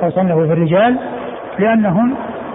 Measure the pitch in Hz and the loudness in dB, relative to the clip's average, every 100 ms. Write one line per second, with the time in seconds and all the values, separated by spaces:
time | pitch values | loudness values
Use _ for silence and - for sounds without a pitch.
0 | 170 185 185 160 160 165 160 185 233 254 | -2 0 2 2 2 2 2 4 2 2
1 | - - - - - - 208 226 208 175 | -4 -8 -10 -12 -10 -2 2 2 2 2
2 | 240 277 - - - | 0 -2 -6 -10 -10